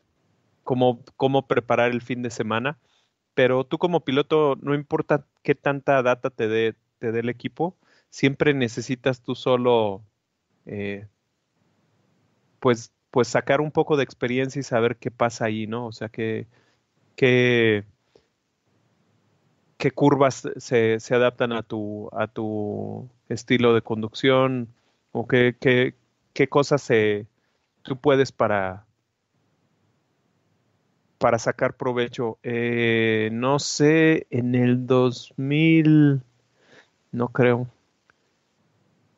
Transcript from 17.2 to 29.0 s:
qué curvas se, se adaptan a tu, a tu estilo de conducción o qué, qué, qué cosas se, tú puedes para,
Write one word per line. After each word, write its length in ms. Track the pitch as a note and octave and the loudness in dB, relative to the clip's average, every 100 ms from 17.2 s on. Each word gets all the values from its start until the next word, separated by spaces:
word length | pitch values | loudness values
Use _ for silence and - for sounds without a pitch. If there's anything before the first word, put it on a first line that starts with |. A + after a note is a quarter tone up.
| C3 B2 B2 A#2+ A2+ G#2 G2+ _ _ _ _ _ _ _ _ _ _ _ _ _ _ _ _ _ _ _ | 2 4 4 4 4 2 -2 _ _ _ _ _ _ _ _ _ _ _ _ _ _ _ _ _ _ _
qué 140 | C#3 | -4
curvas 560 | - C#3+ C3+ C3+ - C#3+ C3+ | 2 2 4 2 0 -10 -12
se, 420 | - B2 A2+ A2 | -2 0 2 0
se 160 | - B2 | -2 0
adaptan 360 | B2 A#2+ B2 | 0 0 -4
a 120 | A#2 | -4
tu, 460 | - A2 G#2 G#2 G#2 | -6 -8 -8 -10 -12
a 140 | A2 A2 | -8 -8
tu 840 | - A2 G#2+ G#2 G#2 G#2 G#2+ B2 _ _ | -6 -8 -6 -6 -8 -10 -12 -16 _ _
estilo 460 | A#2 - B2 A#2+ | -12 -2 2 4
de 80 | A2+ | 2
conducción 840 | - A2 G#2+ - C3+ C3 C3 B2+ A#2 _ _ _ _ | 0 -6 -8 -2 2 2 2 -2 -8 _ _ _ _
o 160 | B2 A#2 | -10 0
qué, 280 | B2+ B2 A#2 | 2 2 0
qué, 360 | C3+ B2 C3 - _ _ _ | 0 2 0 -4 _ _ _
qué 140 | - C#3 | -4 0
cosas 340 | D3 C#3 C#3+ | 0 0 -2
se, 440 | - A#2 G#2+ G#2 A2+ _ _ _ _ _ | 2 2 2 -2 -8 _ _ _ _ _
tú 160 | - C3 | -10 -2
puedes 340 | D3 C3+ B2+ | 2 4 2
para, 540 | - A2+ G#2 F#2+ F#2+ - _ | 0 0 0 -2 -8 -18 _